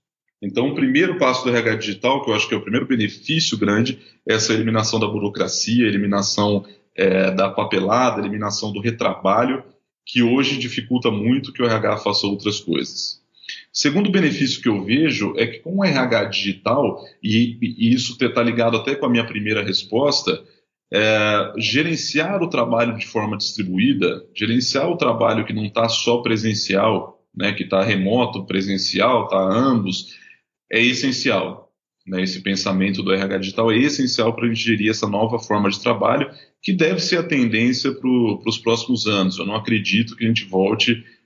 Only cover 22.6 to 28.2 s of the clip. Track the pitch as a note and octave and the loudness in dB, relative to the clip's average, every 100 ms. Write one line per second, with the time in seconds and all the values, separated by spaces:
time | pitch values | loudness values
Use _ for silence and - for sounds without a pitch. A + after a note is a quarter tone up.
22.6 | A#2+ A#2 A#2+ A2 - A2+ G#2+ G2+ - - | 0 0 0 -2 -4 -4 -4 -4 -6 -6
23.6 | F#2 F#2 B2+ - F2 - - - G#2+ B2 | -4 2 2 2 0 -2 -10 -6 -2 0
24.6 | A#2 C3+ E3+ E3+ B2 A#2 A2+ A2 A2 G#2+ | 0 -2 -2 0 0 2 2 0 -2 -4
25.6 | G#2 A#2 A2+ - A#2+ A#2+ A#2 A2 A2 G#2 | -4 0 0 0 0 0 0 0 0 -2
26.6 | - G2 A2 G2 - - _ F#2 G2+ G2+ | 0 2 2 0 -4 -14 _ -4 -4 -4
27.6 | F2+ F#2+ G#2 G2 F#2+ A#2+ | -2 0 2 0 2 2